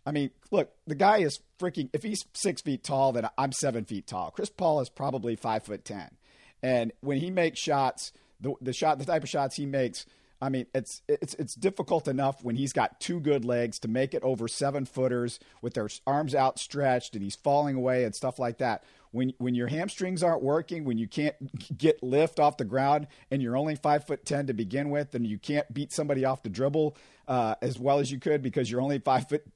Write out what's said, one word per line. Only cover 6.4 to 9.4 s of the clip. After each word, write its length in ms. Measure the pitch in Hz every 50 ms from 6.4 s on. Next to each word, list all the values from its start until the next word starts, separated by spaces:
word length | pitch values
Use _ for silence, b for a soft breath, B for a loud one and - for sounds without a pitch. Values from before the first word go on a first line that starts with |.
| b b b b -
And 300 | 127 127 120 117 113 - _
when 160 | - 143 143
he 120 | 135 170 180
makes 300 | 185 180 170 165 156 -
shots, 540 | - 160 143 139 135 127 - - - - - b b b b b
the, 140 | - 139 135 -
the 120 | 127 131 123
shot, 240 | - - 156 151
the 80 | 135 139
type 180 | 151 170 156 -
of 60 | -
shots 260 | - 151